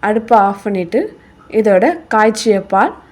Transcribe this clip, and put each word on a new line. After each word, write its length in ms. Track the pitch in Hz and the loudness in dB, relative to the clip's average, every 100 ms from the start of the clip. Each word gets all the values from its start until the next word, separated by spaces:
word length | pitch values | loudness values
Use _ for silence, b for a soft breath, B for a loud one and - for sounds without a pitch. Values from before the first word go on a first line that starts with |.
| 202 | -2
அடுப்பை 280 | 220 220 233 196 | -4 2 2 2
ஆஃப் 180 | 202 | -2
பண்ணிட்டு, 360 | 214 196 175 226 415 - b b - 220 | -6 -6 -4 -4 -4 -10 b b -6 -2
இதோட 240 | 214 190 240 349 - | 2 2 2 -2 -4
காய்ச்சிய 420 | 220 214 220 226 196 190 | 0 0 0 -2 -2 0
பால் 220 | 190 226 - - | 0 0 -4 -20